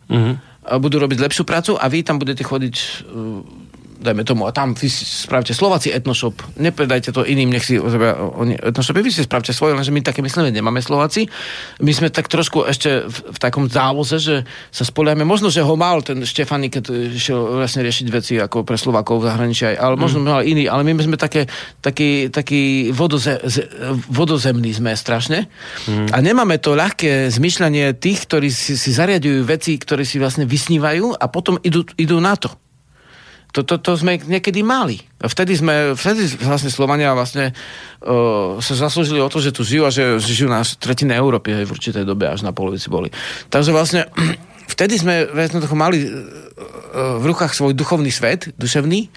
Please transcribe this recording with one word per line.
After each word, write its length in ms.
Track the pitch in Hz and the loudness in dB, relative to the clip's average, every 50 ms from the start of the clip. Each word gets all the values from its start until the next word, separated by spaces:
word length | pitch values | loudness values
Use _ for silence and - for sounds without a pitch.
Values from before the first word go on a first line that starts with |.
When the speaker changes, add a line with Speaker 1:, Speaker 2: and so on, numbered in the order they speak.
| _ | _
Speaker 1:
Mhm. 320 | - 120 120 110 120 127 135 - - - _ | 0 2 2 2 2 0 -4 -8 -16 -20 _
Speaker 2:
a 160 | - - 120 131 | -6 -2 -2 0
budú 220 | 135 151 139 147 | 2 2 2 2
robiť 180 | 143 135 135 120 | 2 2 0 0
lepšiu 260 | 139 143 - - 175 | 0 0 0 -2 -2
prácu 300 | - 165 165 170 - 202 | 0 0 -2 0 0 0
a 140 | - - 131 | 0 0 0
vy 160 | 139 165 160 | 0 0 0
tam 160 | - 156 143 | 0 -2 -2
budete 240 | 143 131 139 123 131 | -2 -2 -4 -4 -4
chodiť, 320 | - 139 135 131 123 117 | -4 -4 -2 -2 -2 -4
e, 840 | - - - - - - - - 113 110 113 107 98 - - - - - - - - - - - | -4 -6 -6 -8 -12 -14 -12 -10 -10 -8 -8 -8 -10 -12 -14 -20 -20 -20 -20 -20 -20 -20 -20 -16
dajme 280 | - - 117 107 104 113 | -6 -2 -2 -2 0 0
tomu, 200 | - 127 113 98 | 0 0 0 0
a 80 | - | -2
tam 220 | - 143 139 131 120 | -2 -2 -2 -2 -2
vy 100 | 120 - | -2 -2
si 140 | 131 - - | -2 -2 -2
spravte 520 | - - - - - - - 127 120 - 123 | -6 -8 -8 -8 -6 -2 0 0 0 0 0
Slováci 340 | - 190 202 190 156 - 147 | 2 2 2 2 2 0 0
etnoshop, 460 | - 131 123 139 120 - - 117 - - - - - | -2 -2 -2 -2 -2 -2 -2 -4 -4 -6 -14 -14 -6
nepredajte 600 | - 147 170 175 - 147 127 131 127 123 - 123 | -2 -2 0 0 0 0 2 2 0 0 -2 -2
to 80 | 127 120 | 0 0
iným, 240 | - 139 139 131 123 | 2 2 2 4 2
nech 160 | 127 120 117 | 2 0 0
si 160 | - 127 104 | 2 0 2
robia 400 | 80 117 117 113 113 113 90 69 | 2 2 2 4 4 2 2 0
oni 320 | 95 87 - - 117 120 110 | -2 -4 -2 -2 0 0 0
etnoshopy, 460 | - - 113 117 - 131 120 151 190 | 0 -2 -2 0 0 0 0 2 2
vy 80 | 214 262 | 2 2
si 160 | - 165 143 | 2 0 -2
spravte 320 | - - 123 113 - 143 | 0 0 -2 -2 -2 -2
svoje, 160 | - 165 151 | 0 2 2
lenže 240 | 147 135 139 135 143 | 2 2 0 0 0
my 60 | 147 | 0
také 180 | 123 151 131 - | 0 0 -2 -2
myslíme, 320 | 135 135 127 175 165 135 | -2 -2 0 2 2 2
nemáme 280 | 110 107 107 113 117 127 | 2 0 0 0 0 0
Slováci. 440 | 123 - 147 143 147 156 - 214 220 208 - - - - - - - - - - | -2 0 2 2 2 2 2 0 -2 -2 -4 -12 -12 -12 -12 -12 -14 -14 -6 0
My 100 | - 147 | 2 2
sme 220 | 147 120 165 156 | 2 2 2 0
tak 160 | - - 143 - | 0 -2 -4 0
trošku 360 | - 170 165 - - 156 - | 0 0 0 0 0 0 0
ešte 360 | - 127 127 - 151 139 123 | 0 0 0 0 0 0 0
v, 140 | - 107 117 - - - | -2 -4 -10 -12 -12 -14
v 80 | - - | -8 -4
takom 260 | - 123 - 143 139 | -2 -2 0 0 0
závoze, 540 | 123 120 143 131 131 135 147 147 131 156 160 | 0 2 2 2 2 2 0 -2 0 0 -2
že 240 | 156 156 151 135 123 - - - - - | 0 0 0 -2 -2 -6 -12 -20 -20 -14
sa 160 | - - 123 | -6 -4 -4
spoliehame, 400 | - - 156 156 151 151 151 151 | -4 0 0 2 2 4 2 2
možno, 240 | 160 202 208 208 196 | 2 2 4 2 2
že 160 | 147 170 151 | 2 4 4
ho 80 | 143 160 | 4 4
mal 300 | 156 175 180 175 156 - | 4 4 2 2 0 0
ten 160 | - 135 127 | -2 -4 -4
Štefanik, 560 | 123 117 - - 143 - 151 143 139 127 - | -4 -4 -2 -2 -2 -2 -2 -2 -2 -2 -4
keď 80 | 135 113 - 123 120 120 120 | -4 -4 -4 -4 -2 -2 -4
išiel 300 | 120 120 117 - 131 120 117 113 123 | -4 -4 -2 -2 0 0 0 0 0
vlastne 240 | 131 131 120 - 135 | 0 -2 -2 0 0
riešiť 280 | 123 120 117 - 131 117 | 0 0 0 -2 -2 -2
veci 240 | 110 117 107 - 120 | -2 -2 -2 0 0
ako 280 | 113 101 104 - 117 107 | 0 0 0 -2 -2 -2
pre 120 | - 117 | -2 -2
Slovákov 480 | 107 - 131 120 110 104 - 117 117 110 | -2 0 0 0 0 2 2 0 0 0
v 20 | |
zahraničí, 380 | 117 113 113 120 120 117 - 123 | 0 0 0 0 0 0 0 0
aj, 100 | 110 104 - | 0 0 0
ale 180 | 123 131 131 | 2 0 2
možno 240 | 131 156 170 135 147 | 2 2 2 2 2
Speaker 1:
Mm. 60 | 139 | 2
Speaker 2:
mal 180 | 147 147 135 113 | 2 2 2 2
iný, 200 | 151 160 151 143 | 2 2 2 2
ale 180 | - - 135 143 | 2 2 2 2
my 160 | 156 165 156 | 2 2 2
sme 160 | 156 160 156 | 2 2 0
také, 320 | 143 156 147 - 156 139 123 - - - - - - | 0 0 0 0 0 -2 -2 -4 -12 -14 -16 -14 -4
taký, 500 | - 143 131 - 151 147 143 139 135 131 | -4 -4 0 2 2 2 2 2 0 -2
taký 640 | - 151 131 - 143 143 139 135 135 135 123 113 | -2 -4 -2 0 0 2 2 2 2 2 0 0
vodoze-, 480 | 131 123 156 - 147 143 113 147 135 - | 0 2 2 2 2 0 0 0 -2 -2
ze-, 300 | - 127 113 143 - - - - 127 127 135 123 117 - | -2 -2 -2 -2 -2 -4 -8 -10 -6 -4 -4 -4 -4 -2
vodozemní 640 | 131 127 160 156 160 139 120 135 123 120 117 113 107 | 0 0 2 2 2 2 2 2 2 2 0 0 0
sme 180 | 110 120 117 110 | -2 -2 -2 -2
strašne. 540 | - - - 117 113 120 - 156 180 214 - - - - - - - - | -2 -2 -2 -2 -2 0 0 -2 -2 -2 -4 -8 -18 -18 -14 -12 -10 -4
Speaker 1:
Mm. 220 | 113 107 104 107 107 | -2 -2 0 0 0
Speaker 2:
A 80 | 110 131 | 2 2
nemáme 360 | 135 185 233 254 240 196 165 151 | 4 4 4 4 4 4 2 2
to 180 | - 151 147 | 2 2 2
ľahké 520 | 147 165 202 - - 170 151 139 135 135 127 | 2 2 0 0 0 0 2 2 2 2 0
zmyšľanie 680 | 113 117 147 175 175 - 180 156 147 147 143 139 127 | 2 2 2 2 2 2 2 2 2 2 2 2 0
tých, 240 | 120 - 185 202 196 - | 0 0 0 0 0 -2
ktorí 220 | - - 151 143 143 | 0 0 2 2 2
si, 260 | 123 - - - 143 | 0 -2 -2 -2 -2
si 160 | 123 - 139 | -2 0 0
zariadujú 520 | 123 120 170 190 196 175 135 147 139 135 127 | 2 2 4 4 2 2 2 2 2 2 2
veci, 320 | 113 160 151 - 170 156 | 2 0 0 0 -2 -2
ktorí 280 | 135 - - 147 135 143 | -2 -2 -2 -2 -2 0
si 160 | 127 - 139 | -2 -2 0
vlastne 240 | 135 131 131 156 143 | 0 0 0 0 0
vysnívajú 720 | 120 131 143 - - 165 156 143 151 156 170 208 247 233 | 0 0 0 0 2 2 2 2 2 0 0 0 -2 -2
a 100 | - 131 | -2 -4
potom 300 | 135 - 170 170 - 185 - | -2 -2 -2 0 0 0 0
idú, 300 | - 175 156 175 170 - - | 0 0 0 0 0 -2 -2
idú 240 | - 165 151 175 165 | -2 0 2 4 4
na 160 | 170 196 202 | 4 2 0
to. 160 | - - - - - _ _ _ _ _ _ _ _ _ - - - - - - - _ _ - | 0 -2 -8 -10 -12 _ _ _ _ _ _ _ _ _ -20 -20 -20 -20 -20 -20 -20 _ _ -4
To, 80 | 143 | -4
to, 160 | 131 - 170 170 | 0 0 0 -2
to 160 | - 185 175 | 0 0 0
sme 240 | 165 156 180 180 170 | 2 2 0 0 0
niekedy 420 | 143 151 185 185 180 208 185 202 | -2 -2 -2 -2 0 0 0 0
mali. 360 | 208 226 254 269 226 135 110 95 - _ _ - | 2 2 2 2 0 -2 -4 -6 -10 _ _ -6
A 120 | - 123 | -6 -4
vtedy 240 | - - 185 180 196 | 0 0 0 2 2
sme, 400 | 147 156 160 151 151 147 143 135 | 2 2 2 2 2 2 2 0
vtedy 320 | 123 - 185 214 220 202 151 123 - | 0 0 0 2 2 2 0 -2 -2
vlastne 260 | 117 131 143 143 143 139 | 0 0 0 0 0 -2
Slovania 460 | 123 - 139 135 143 147 147 143 131 | 0 0 2 2 2 2 2 2 2
vlastne, 400 | 123 123 123 - 143 135 131 127 - - - - - - - - - | 2 0 -2 -2 -2 -2 -2 -4 -8 -14 -16 -16 -18 -18 -20 -18 -10
e, 160 | - - 123 120 120 117 110 104 98 90 98 107 | -2 0 2 2 4 4 2 2 0 -2 -2 -4
sa 160 | 120 - 139 | -4 -4 -2
zaslúžili 460 | 123 147 147 - 170 165 147 151 143 | 0 0 0 0 0 0 0 2 0
o 80 | 131 131 | 0 0
to, 80 | - 160 | 0 0
že 120 | 135 143 | -2 -2
tu 120 | 131 - | -2 -2
žijú 240 | 120 104 131 156 151 | -2 0 2 2 2
a 80 | 139 127 | 2 2
že, 240 | 139 135 123 117 110 | 2 2 2 2 2
že 160 | 107 113 120 | 0 0 0
žijú 160 | 113 143 131 | 2 2 2
na 160 | 120 110 117 | 2 0 0
tretina 480 | - - - - 120 127 120 143 135 120 | -2 -4 -6 -4 -4 -2 0 2 2 2
Európy, 400 | 120 131 135 120 104 - 110 107 | 2 2 2 2 0 0 -2 -2
hej, 100 | 104 101 | -2 -2
v 80 | 98 | -4
určitej 300 | 92 - - 120 101 104 | -6 -6 -6 -6 -4 -4
dobe, 240 | 98 98 98 101 95 | -2 -2 -2 0 0
až 160 | 71 82 104 | -2 -2 -2
na 80 | 107 95 | -4 -4
polovici 400 | 87 - 98 95 98 98 - - | -4 -2 -4 -4 -4 -6 -6 -4
boli. 240 | 92 87 90 - - - - - - - - - | -4 -2 -4 -4 -8 -10 -12 -10 -12 -12 -10 -2
Takže 220 | - 135 147 156 | 0 2 4 4
vlastne, 400 | 160 156 160 156 175 175 156 - - - 170 160 170 - | 4 2 2 2 0 0 -2 -2 -2 -2 0 0 -2 -4
<clears throat> 360 | - - - - - - - | -10 -20 -20 -20 -14 -10 -2
vtedy 240 | - 180 196 233 202 | 0 0 2 2 2
sme 320 | 165 180 175 170 151 135 | 2 2 2 2 0 0
jednoducho 440 | 147 151 165 156 156 175 151 143 156 | 0 -2 -2 0 0 -2 -2 0 0
mali, 240 | 151 156 175 180 156 | 2 2 2 2 2
e, 60 | 143 | 0
e, 80 | - 113 135 107 - - - - - - - - - - - - - - 131 131 131 123 | -2 -6 -8 -12 -12 -16 -18 -20 -20 -18 -18 -18 -16 -16 -18 -16 -10 -6 -4 -2 -2 0
v 120 | 113 120 | 0 2
rukách 280 | 156 175 - 175 147 - | 0 2 2 0 -2 0
svoj 180 | - 143 139 | 2 2 2
duchovný 380 | 135 131 151 - 175 156 147 135 | 2 2 2 2 2 2 2 0
svet, 400 | 117 - - 117 160 180 - 160 - - | 0 0 0 0 0 0 -4 -10 -8 -6
duševný, 560 | 123 120 - 151 139 156 175 208 226 - - | -4 0 0 0 2 2 2 0 0 -4 -10